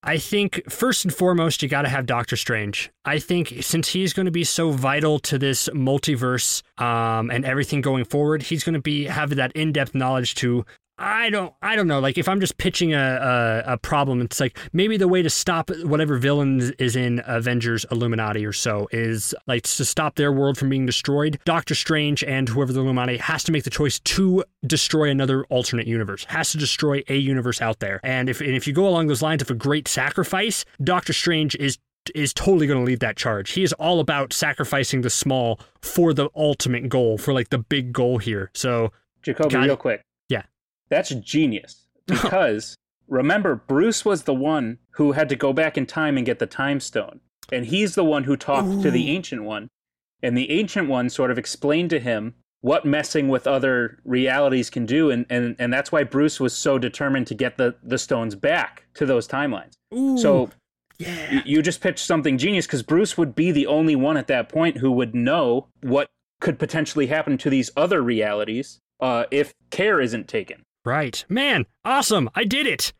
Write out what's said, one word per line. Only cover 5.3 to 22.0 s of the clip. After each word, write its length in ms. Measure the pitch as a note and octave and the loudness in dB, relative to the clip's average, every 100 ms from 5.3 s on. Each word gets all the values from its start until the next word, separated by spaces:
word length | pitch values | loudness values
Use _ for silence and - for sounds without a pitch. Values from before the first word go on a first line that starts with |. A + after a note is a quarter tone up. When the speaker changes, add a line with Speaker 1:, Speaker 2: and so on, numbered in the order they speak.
| C#3+ | 0
Speaker 1:
this 300 | C#3 C3 - | 0 0 -2
multiverse, 920 | D3 C3 C#3 - C3+ B2+ B2+ - - - - | -2 0 0 0 0 0 0 -2 -4 -8 -4
um, 500 | A#2+ A#2 A2+ A2+ A2+ | -2 0 0 0 0
and 140 | A#2+ | -2
everything 360 | C3 C3+ C3+ D3 | -2 -2 0 0
going 240 | C3+ C3 | 0 0
forward, 380 | A#2+ C#3+ D3 D#3 | 0 0 2 0
he's 180 | C3 E3 | -2 -4
gonna 180 | - D#3+ | -2 -2
be, 240 | C#3+ D3 | -2 -4
have 300 | C#3+ C#3+ D3 C#3 | -4 -4 -2 -2
that 140 | B2+ | -2
in-depth 420 | D#3 D#3 D3 C3+ | -2 -2 0 -2
knowledge 420 | C3+ C3 C3 B2 - | 0 0 0 -2 -2
to, 280 | B2 A#2+ G#2+ - _ - | 0 0 -2 -12 _ -8
I 320 | F#3 G#3+ A#3 | -2 0 0
don't, 220 | G#3 F3+ _ | -2 -4 _
I 120 | F#3+ | -2
don't 140 | A3 F#3 | 0 2
know. 100 | C#3+ | 2
Like, 180 | C3+ C3+ | 0 0
if 120 | E3 | 0
I'm 100 | G3 | 2
just 200 | F#3 - | 0 0
pitching 340 | F#3+ - E3+ | -2 0 0
a, 680 | D3+ C3+ B2+ C3 B2 A#2 A2 B2 | 2 0 0 0 2 2 0 -2
a, 60 | |
a 40 | B2 | -4
problem, 420 | - D3+ C#3 B2+ | 0 0 2 0
it's 180 | A#2+ - | -2 -2
like, 180 | C3 - - | -4 -4 -6
maybe 260 | D#3+ G3+ A3 | 0 2 2
the 100 | F#3 | 2
way 120 | F#3 | 4
to 80 | E3 | 2
stop 400 | - - E3+ D#3 E3 | 0 0 -2 -2 -6
whatever 340 | D#3+ D3+ D3+ C3+ | 0 0 2 2
villain 560 | C3+ C#3+ C#3 C3+ A#2+ C#3 | 2 2 4 2 0 0
is 160 | C3 | 0
in 280 | A#2+ B2 A#2+ - | 0 0 -2 -2
Avengers 580 | A#2 A#2 A#2+ A#2 A2+ - | -2 0 0 0 -2 -2
Illuminati 540 | A#2 A#2 A2+ A2 G#2+ G#2+ | -2 0 0 -2 -2 -4
or 60 | |
so 340 | G2+ - G#2 G2+ | -4 -2 -2 -2
is, 420 | A2+ A2+ A2+ - - - | -2 -2 -2 -6 -8 -4
like, 140 | B2 | -2
to 200 | - - | -2 -2
stop 300 | B2 - D#3 | -2 0 -2
their 160 | - D3 | 0 0
world 280 | C3+ C#3 C3+ | 2 2 0
from 100 | C3+ | 0
being 180 | C3+ B2+ | 0 0
destroyed. 540 | A#2+ - C#3+ D3+ C#3+ | -2 0 0 0 -2
Doctor 300 | - E3+ - | 0 0 0
Strange 480 | D#3 - D#3+ | -4 0 0